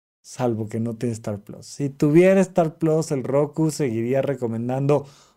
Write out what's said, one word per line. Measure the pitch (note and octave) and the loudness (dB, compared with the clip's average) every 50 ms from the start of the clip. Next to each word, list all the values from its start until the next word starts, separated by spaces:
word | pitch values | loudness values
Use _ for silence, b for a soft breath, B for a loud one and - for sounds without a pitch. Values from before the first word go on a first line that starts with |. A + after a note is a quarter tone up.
| _ _ _ _ | _ _ _ _
salvo | _ - - - B2+ A#2+ A2+ G#2+ A2 G#2 | _ -18 -8 -4 -2 -2 -2 -2 -6 -6
que | A#2 A2+ | -6 -6
no | A2+ A#2 A2+ | -6 -6 -6
tiene | A2+ B2+ A#2+ A2 | -6 -6 -6 -6
Star | G#2+ A2+ A2+ G#2 G2+ | -6 -8 -8 -8 -10
Plus. | - - - - - | -10 -16 -18 -18 -18
Si | - - - C#3+ C#3 | -18 -10 -6 -6 -6
tuviera | C#3 - D#3 D3 D3 E3+ F3+ F#3 F#3+ G3 | -4 0 0 4 6 6 6 8 6 4
Star | F#3 F3+ - F#3 E3+ D#3 - - | 2 2 2 0 0 0 -2 -2
Plus, | D#3+ E3 D#3 D#3+ D#3+ - | 0 0 2 0 0 -2
el | D3+ C3+ A#2+ | -4 -4 -4
Roku | B2 C3 C#3+ D3+ C#3+ D3 - D#3+ D#3 | 0 0 0 0 0 0 0 0 0
seguiría | D3 - D3+ B2+ A2 A2+ A#2 A#2+ C3 C3+ | 0 0 -2 -2 -2 -2 -2 0 0 0
recomendando | C3+ C#3 C#3 C3 B2 A2+ A2+ A2+ A#2 B2 B2+ C3+ C#3 C#3 D3 C#3 C#3+ b b b b b b | 0 -2 -4 -4 -4 -4 -4 -4 -4 -4 -2 -2 2 2 2 2 0 b b b b b b